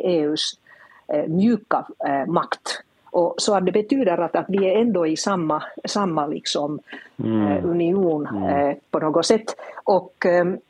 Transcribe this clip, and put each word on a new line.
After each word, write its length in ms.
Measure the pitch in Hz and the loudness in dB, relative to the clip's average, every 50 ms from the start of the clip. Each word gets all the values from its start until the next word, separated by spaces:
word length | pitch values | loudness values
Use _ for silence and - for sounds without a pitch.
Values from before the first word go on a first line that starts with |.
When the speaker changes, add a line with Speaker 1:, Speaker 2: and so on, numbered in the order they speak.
| - | 0
Speaker 1:
E 160 | 185 175 160 | 2 2 2
U:s, 200 | 151 147 156 156 - - - - _ - - - - - - - _ - 151 | 2 0 -2 -2 -4 -6 -8 -12 _ -20 -20 -20 -20 -20 -20 -20 _ -6 -4
eh, 140 | 151 147 160 | -4 -2 -2
mjuka, 580 | 160 180 202 233 240 214 - _ - - - - - - - 147 | 0 2 2 2 2 0 -2 _ -4 -4 -4 -6 -8 -6 -4 -2
eh, 180 | 139 139 131 | -2 -2 -2
makt. 560 | 151 170 170 - - - - - - - - - _ _ _ _ - - | 0 0 0 0 0 -4 -10 -8 -8 -10 -10 -12 _ _ _ _ -4 0
Och 220 | 175 170 170 - - | 0 0 0 0 -2
så 160 | - - 208 | 0 0 2
att 120 | 190 180 | 2 2
det 60 | 185 180 | 2 2
betyder 460 | 214 208 - 277 269 254 185 170 170 | 0 0 0 0 2 2 2 2 2
att, 180 | 170 165 - | 0 0 -2
att 100 | 170 160 - | -2 -2 0
vi 220 | 185 196 196 190 | 0 0 2 2
är 100 | 190 214 | 4 4
ändå 260 | 233 240 202 180 165 | 2 2 2 2 0
i 100 | 156 160 | 0 0
samma, 460 | 156 - 208 196 180 165 156 151 151 - - - - - | -2 -2 -2 0 0 0 0 -2 -2 -4 -8 -12 -12 -10
samma 420 | - - 208 202 180 160 156 147 | -6 -2 -2 -2 0 0 -2 -2
liksom, 520 | 147 151 170 - - - 160 143 147 151 143 - - - - - - _ - 117 | -2 -4 -6 -6 -4 -4 -2 -2 -4 -4 -8 -10 -14 -18 -20 -20 -16 _ -6 -2
Speaker 2:
Mm. 220 | 110 113 110 104 | 0 0 2 2
Speaker 1:
eh, 180 | 101 98 - 170 | 2 0 0 0
union, 600 | 175 170 175 170 170 185 196 190 170 156 151 147 | 0 0 2 2 2 2 2 2 2 2 0 -2
Speaker 2:
Mm. 160 | 135 110 101 95 - 143 143 143 139 | -4 -6 -4 -2 0 0 2 2 0
Speaker 1:
eh, 60 | 143 - - _ | -2 -4 -6 _
på 80 | - 156 | -4 -2
något 280 | 156 156 151 170 - | 0 0 0 2 2
sätt. 300 | - 233 220 220 - - - - - - - - | 4 2 2 0 -4 -12 -14 -16 -18 -18 -6 0
Och, 420 | - 196 180 180 - - _ - | 2 2 2 0 -2 -6 _ 0
ehm, 320 | 185 175 175 175 175 190 - - _ | 2 2 2 2 0 -2 -4 -8 _